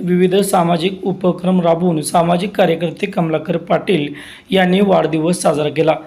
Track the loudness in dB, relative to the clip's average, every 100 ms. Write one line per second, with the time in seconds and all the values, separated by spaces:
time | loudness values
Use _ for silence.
0 | 0 2 2 2 2 2 2 0 -2 -4
1 | -6 -2 -2 0 0 2 2 2 0 -2
2 | 0 0 2 0 -2 0 0 0 -4 -4
3 | -6 -2 -2 -2 -2 -6 -2 -2 0 -2
4 | -2 -8 -16 -20 -2 0 2 2 4 2
5 | 2 0 0 0 0 0 0 0 0 0